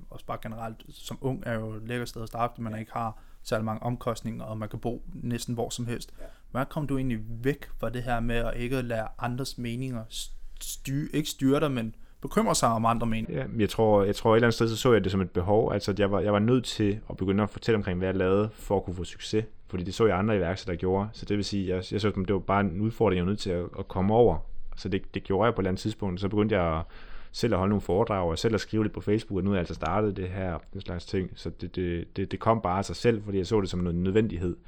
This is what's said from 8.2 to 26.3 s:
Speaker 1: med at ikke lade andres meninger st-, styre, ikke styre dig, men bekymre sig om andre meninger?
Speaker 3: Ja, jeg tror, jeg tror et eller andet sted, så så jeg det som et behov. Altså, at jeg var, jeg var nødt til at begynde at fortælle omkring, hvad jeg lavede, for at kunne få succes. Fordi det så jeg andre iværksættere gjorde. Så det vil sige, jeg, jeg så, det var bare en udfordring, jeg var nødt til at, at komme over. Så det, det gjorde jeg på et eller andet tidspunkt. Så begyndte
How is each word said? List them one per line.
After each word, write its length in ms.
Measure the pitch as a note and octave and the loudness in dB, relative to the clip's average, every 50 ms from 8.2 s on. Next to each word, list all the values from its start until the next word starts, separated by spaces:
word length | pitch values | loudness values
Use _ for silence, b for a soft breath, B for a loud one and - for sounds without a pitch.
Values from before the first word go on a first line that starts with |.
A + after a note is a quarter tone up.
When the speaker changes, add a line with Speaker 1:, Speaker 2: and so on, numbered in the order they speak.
Speaker 1:
med 160 | A#2 A#2+ A#2+ | 2 2 2
at 200 | A#2 A#2 A2+ A#2 | 2 2 0 0
ikke 260 | A#2+ A#2+ A#2+ B2+ C3+ B2 | -2 -2 0 0 0 -2
lade 220 | A#2+ A#2 A2 G#2+ A2 - - | -2 -2 -4 -4 -6 -6 -4
andres 400 | - A#2+ B2 B2 C3+ - - - | -4 -4 -2 -2 -4 -6 -6 -6
meninger 460 | A#2+ A#2 A#2 C3+ C3 C3 B2+ A#2 A2 | -6 -4 -4 -4 -4 -4 -6 -6 -8
st-, 280 | - - - - - - - - - - - | -8 -8 -8 -8 -8 -8 -8 -8 -8 -10 -8
styre, 480 | - - - - - - C3+ C#3 D3+ - - | -8 -8 -8 -8 -6 -4 -2 -2 -2 -2 0
ikke 160 | D3 D3+ - | -2 -2 -2
styre 320 | - - C#3 C3+ C3+ D3 | -2 0 2 4 4 4
dig, 100 | D#3+ D3+ | 4 2
men 240 | C3+ B2 A2 A2 - b b b b b | 0 0 -2 -4 -6 b b b b b
bekymre 340 | - C#3 - - A3 A3 E3 | -8 -2 0 2 2 4 2
sig 140 | - - B2 | 4 4 4
om 180 | A#2 A2+ A2+ | 4 4 2
andre 200 | A2+ A#2 A#2 A#2 | 2 2 2 2
meninger? 360 | A#2 A2+ A2+ A2 - - - C3 | 0 0 0 -2 -4 -4 -4 -6
Speaker 3:
Ja, 40 | - - A#2+ | -4 0 2
jeg 100 | G#2+ F#2+ | 2 2
tror, 360 | - - A2+ A2 G#2+ G2+ G2 | 4 4 6 6 6 6 6
jeg 120 | G2 G2+ | 4 2
tror 160 | - - A#2 A2 | 2 4 6 6
et 40 | |
eller 100 | A2+ A#2+ | 8 8
andet 80 | A#2+ A2 | 6 4
sted, 140 | - A#2+ A2+ | 4 2 0
så 80 | A2+ | 2
så 160 | G#2+ - B2+ A#2+ | 2 4 6 6
jeg 120 | G#2+ F#2+ | 6 6
det 80 | F#2+ F#2+ | 4 2
som 80 | G2 | 2
et 100 | F#2+ F2 | 0 0
behov. 420 | - - F2 G2 G#2 G#2+ B2 D3 - | 0 -2 2 4 4 4 4 4 0
Altså, 180 | G#2 - - | -2 0 0
at 100 | G2+ G2 | 0 2
jeg 100 | G2+ G2 | 2 2
var, 100 | G2+ F#2+ | 2 2
jeg 120 | E2 G#2 G#2 | 2 4 4
var 60 | G2+ | 4
nødt 260 | G#2 A2+ B2+ C3 A#2 | 6 6 4 4 2
til 360 | - - - A2 G2+ G2 A2 - - | 0 0 2 2 2 2 0 -4 -10
at 60 | - | -6
begynde 260 | - - F#2 F#2+ G2 G#2+ | -4 0 2 4 4 2
at 80 | G2+ | 2
fortælle 260 | - - - - A2+ | 0 -4 0 2 2
omkring, 220 | G#2 G2 - F#2 F2+ | 2 2 0 -2 0
hvad 100 | F#2 F#2 | 0 0
jeg 60 | F#2+ | 2
lavede, 320 | F#2+ F#2 F#2 F#2+ G2+ G#2 A2 A2+ | 2 4 4 4 4 2 2 -2
for 240 | - - - G#2 | -8 -4 0 0
at 80 | F#2+ F#2 | 0 0
kunne 120 | - F2+ | -2 -6
få 80 | F2+ F2 | -6 -6
succes. 400 | - - - - - - G#2+ A2+ - - - - | -8 -10 -10 -8 -2 0 0 0 -2 -6 -16 -14
Fordi 180 | - - F#2 F2 | -8 -6 -6 -4
det 100 | F2+ F2+ | -4 2
så 120 | - A2+ | 4 4
jeg 120 | A2 F#2 F2+ | 6 6 4
andre 180 | G2 A2 A2 | 4 4 2
iværksættere 400 | G2+ F2 E2 F2+ F#2+ - - F2+ | 2 2 0 -2 -2 -4 -6 -4
gjorde. 320 | E2 F#2 F#2 F#2 F#2+ G2+ G#2 G#2+ | -2 0 2 2 2 0 -2 -4
Så 120 | - - | -8 -4
det 100 | - G#2 | -2 -2
vil 80 | G#2 G2 | -2 -2
sige, 240 | - - G2+ F#2+ F2+ F#2 | -2 -2 -2 0 0 0
jeg, 100 | F#2 F#2 - - | -2 -2 -2 -2
jeg 80 | G#2 | 0
så, 100 | G2 G#2+ F#2 - F#2+ | 0 2 2 0 0
det 60 | - G2+ | 0 0
var 40 | F#2+ | 0
bare 200 | - - F#2+ G2+ | 2 2 2 4
en 200 | G2+ G2+ D#2+ F2+ | 4 2 0 0
udfordring, 360 | G#2 A2 A#2 - A#2 G#2 F2+ | -2 -2 0 2 2 4 4
jeg 80 | F2+ F2 | 4 2
var 60 | F2+ | 0
nødt 100 | G#2 G#2 | 0 -2
til 100 | - G#2 | -2 -2
at, 140 | F2+ F2 F2 - - - | -2 -2 -4 -6 -8 -10
at 100 | G2 - | -10 -6
komme 260 | - G2 F#2 G2 G#2+ | -2 0 2 4 6
over. 240 | A#2 B2 A2 E2+ D#2 - - - - - - - | 8 8 8 6 4 0 -4 -4 -4 -4 -4 -4
Så 120 | - - G2+ | -6 -6 -2
det, 260 | F#2 G2 - - - | -2 -2 -4 -4 -8
det 100 | F#2+ - | -6 -2
gjorde 200 | - G2 F#2 G#2 | 0 2 4 4
jeg 80 | A#2+ A2+ | 4 4
på 60 | - | 2
et 20 | F#2+ | 0
eller 60 | F#2+ | 0
andet 100 | F#2 G2 | 0 -2
tidspunkt. 400 | - A2+ G#2 - - G2 F2+ F#2+ | -2 -4 -6 -4 -4 -4 -4 -2
Så 80 | G2+ | -2
begyndte 300 | G2 | -2